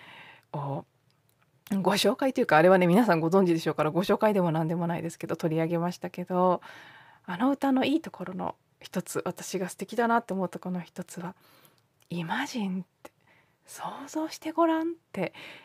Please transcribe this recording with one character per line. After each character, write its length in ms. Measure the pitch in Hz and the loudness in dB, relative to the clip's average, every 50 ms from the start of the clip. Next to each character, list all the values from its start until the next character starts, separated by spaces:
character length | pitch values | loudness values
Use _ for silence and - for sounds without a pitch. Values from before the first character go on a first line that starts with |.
| - - - - - - - - _ _ - | -20 -20 -20 -20 -20 -20 -20 -20 _ _ -10
を 320 | 147 143 139 139 160 - _ _ _ _ _ _ _ _ _ _ _ _ _ _ _ _ - 202 196 | -8 -6 -6 -8 -8 -10 _ _ _ _ _ _ _ _ _ _ _ _ _ _ _ _ -4 -4 0
ご 120 | 175 180 190 | 2 2 2
紹 220 | 202 - 196 262 | 4 2 2 2
介 160 | - 285 269 | 2 0 0
と 80 | 254 269 | 2 0
い 40 | 240 | 2
う 20 | |
か、 120 | - 156 | 6 6
あ 40 | 151 | 8
れ 80 | 165 185 | 8 8
は 80 | 190 | 8
ね、 80 | 185 180 | 8 6
皆 200 | 170 175 208 247 | 6 6 6 6
さ 100 | 208 175 | 4 4
ん 40 | 160 | 2
ご 100 | 160 160 | 2 4
存 180 | 180 196 196 | 4 4 4
知 60 | 175 165 | 4 2
で 60 | 165 | 2
し 80 | - | 0
ょ 40 | 165 | -2
う 40 | 151 | 0
か 80 | - 151 | 0 0
ら、 60 | 151 | 0
ご 140 | 143 165 202 | 0 0 2
紹 140 | - 202 | 2 2
介 180 | 202 - 214 208 | 2 4 2 4
で 60 | 196 | 2
も 100 | 180 170 | 2 2
何 160 | 156 160 165 | 2 0 0
で 80 | 160 165 | 0 -2
も 100 | 175 170 | -2 -2
な 120 | 170 170 | -2 -4
い 40 | 160 | -4
で 80 | 165 170 | -6 -8
す 80 | - | -10
け 80 | - - | -10 -8
ど、 100 | 165 170 | -8 -6
取 200 | 165 - 165 156 | -2 -2 0 0
り 60 | 160 | 0
上 60 | 160 160 | 0 0
げ 80 | 170 165 | 0 -2
ま 120 | 170 175 | -2 -4
し 60 | 175 | -4
た 140 | - - 180 | -6 -12 -10
け 120 | - - 180 | -10 -10 -8
ど、 380 | - 185 180 180 185 175 - - - - - - - - - - - _ _ _ | -2 0 2 4 4 2 0 -4 -14 -20 -20 -20 -20 -20 -20 -20 -20 _ _ _
あ 120 | - 185 | -10 -4
の 120 | 175 240 269 | -2 0 0
歌 220 | 277 - - 277 | 0 0 0 0
の 120 | 262 262 254 | 2 2 2
い 120 | 262 277 | 0 0
い 60 | 320 | -2
と 100 | - 185 | -2 -6
こ 140 | - - 185 | -12 -12 -12
ろ 100 | 185 190 | -10 -8
の 200 | 180 180 - - _ _ _ _ _ | -6 -8 -8 -8 _ _ _ _ _
一 220 | - - - 185 | -20 -8 -6 -6
つ、 220 | - - - - - | -6 -4 -8 -6 -6
私 320 | 180 175 - 196 - - | -6 -8 -8 -10 -8 -6
が 120 | 185 190 180 | -6 -6 -6
素 80 | - | -8
敵 180 | - 202 - 226 | -10 -12 -6 -2
だ 120 | 233 233 | -2 0
な 100 | 226 233 | 2 0
っ 80 | 233 - | 0 0
て 80 | - 185 | -2 -4
思 120 | 190 185 | -4 -4
っ 40 | 180 | -4
た 100 | - 180 | -6 -10
こ 100 | - 180 | -8 -6
の 100 | 180 180 | -6 -6
一 240 | 170 - _ - 175 | -8 -10 _ -14 -14
つ 160 | - - 175 | -14 -12 -12
は、 140 | 175 175 - _ _ _ _ _ _ _ _ _ _ _ _ _ _ _ | -12 -12 -14 _ _ _ _ _ _ _ _ _ _ _ _ _ _ _
「イ 120 | 170 175 165 | -8 -8 -6
マ 220 | 165 202 240 277 | -4 -4 -4 -6
ジ 200 | 294 - 240 202 | -6 -6 -6 -4
ン 160 | 190 185 190 180 | -4 -4 -6 -8
っ 20 | _ _ _ | _ _ _
て 100 | _ - _ _ _ _ _ _ _ _ _ _ _ | _ -20 _ _ _ _ _ _ _ _ _ _ _
想 180 | - - - - - 226 247 277 | -20 -16 -12 -12 -12 -10 -12 -14
像 220 | 277 - 320 311 320 | -8 -6 -6 -6 -6
し 80 | - | -8
て 140 | - - 320 | -10 -12 -6
ご 140 | 320 - 339 | 0 2 2
ら 180 | 330 320 320 320 | 2 2 0 -2
ん」 100 | 339 339 | -4 -6
っ 20 | - _ _ | -8 _ _
て 220 | - 196 175 - - - - - - - | -6 -6 -6 -6 -6 -14 -20 -20 -20 -20